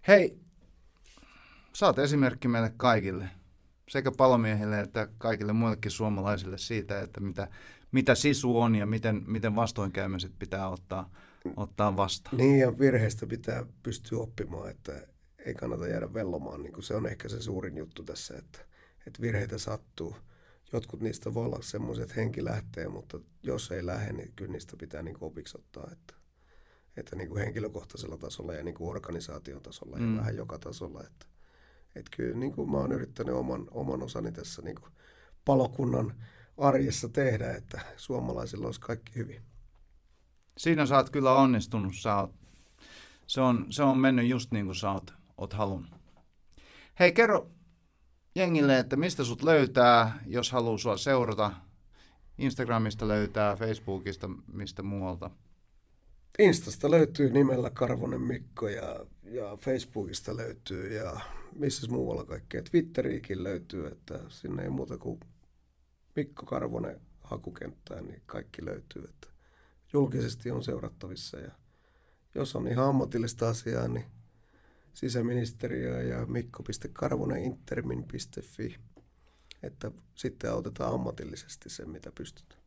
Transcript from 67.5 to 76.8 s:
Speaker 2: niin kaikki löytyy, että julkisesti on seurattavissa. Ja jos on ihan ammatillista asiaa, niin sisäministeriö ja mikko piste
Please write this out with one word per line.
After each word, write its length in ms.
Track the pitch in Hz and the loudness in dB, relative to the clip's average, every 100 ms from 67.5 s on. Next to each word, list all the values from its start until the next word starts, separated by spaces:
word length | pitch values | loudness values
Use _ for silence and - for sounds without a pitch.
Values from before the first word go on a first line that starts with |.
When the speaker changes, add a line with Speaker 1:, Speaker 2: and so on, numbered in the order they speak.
| - - - - - - | -12 -14 -14 -14 -12 -12
Speaker 2:
niin 160 | - - | -16 -12
kaikki 400 | 53 - - - | -12 -12 -12 -10
löytyy, 380 | - - - | -10 -12 -16
että 240 | - - - - _ _ _ _ _ | -16 -20 -20 -20 _ _ _ _ _
julkisesti 580 | 147 135 131 120 113 120 | 0 2 0 -4 -4 -6
on 120 | 123 | -6
seurattavissa. 760 | 120 123 - - 87 90 - - | -4 -6 -8 -12 -14 -10 -12 -12
Ja 120 | - - _ _ _ _ _ _ _ - | -16 -18 _ _ _ _ _ _ _ -6
jos 200 | 139 - | -4 -2
on 120 | 123 | -2
ihan 200 | 120 135 | 2 4
ammatillista 640 | 131 - 120 117 - 117 | 4 2 -2 -2 0 0
asiaa, 380 | 113 113 120 120 | 0 -2 -2 -2
niin 180 | 120 - - - _ _ _ _ _ _ | -4 -6 -18 -20 _ _ _ _ _ _
sisäministeriö 1120 | - 131 120 117 123 113 - 120 127 123 123 | -8 -4 -2 0 0 -2 -6 -6 -4 -4 -2
ja 220 | 123 123 117 | -2 -4 -2
mikko 380 | 120 120 - | -4 -4 -10
piste 260 | - - | -8 -8